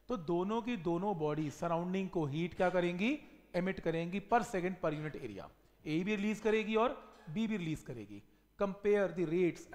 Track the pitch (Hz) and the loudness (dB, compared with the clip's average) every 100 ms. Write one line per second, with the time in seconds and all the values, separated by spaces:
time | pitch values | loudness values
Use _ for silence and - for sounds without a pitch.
0 | - 233 156 175 190 233 226 196 165 170 | -8 -6 0 0 2 0 -2 -2 0 0
1 | 208 170 151 151 147 - 175 170 180 190 | 0 0 0 0 -2 -2 -2 0 0 -2
2 | 190 170 143 151 175 - 180 180 175 175 | 0 0 0 0 -2 2 2 4 2 2
3 | 226 302 - - - 185 190 190 170 165 | 0 0 -6 -20 -6 -2 -2 0 0 0
4 | 175 196 - 233 208 190 180 175 165 151 | 0 -4 2 2 2 -2 -2 0 -2 -2
5 | 151 - 123 95 71 - _ _ - 160 | -6 -6 -8 -10 -12 -18 _ _ -2 0
6 | 185 214 214 214 220 220 208 220 247 277 | 0 0 0 0 2 2 4 4 2 0
7 | - - - 170 226 214 160 147 - 120 | -12 -18 -8 -2 0 0 -2 -4 -6 -12
8 | 101 101 - _ _ - 196 190 208 208 | -12 -14 -16 _ _ -4 -2 0 2 4
9 | 190 175 160 180 170 - - | 2 0 0 4 2 0 -4